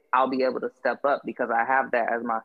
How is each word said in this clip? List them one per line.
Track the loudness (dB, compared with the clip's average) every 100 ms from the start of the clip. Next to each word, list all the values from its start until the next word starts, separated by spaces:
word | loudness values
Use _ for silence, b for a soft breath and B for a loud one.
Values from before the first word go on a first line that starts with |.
| _
I'll | 0 2
be | 0
able | 0 -2
to | -6 -4
step | -4 0
up | 0 0
because | -4 -4 -2
I | 0
have | 2 2 2
that | 0 0
as | -2
my | -2 -4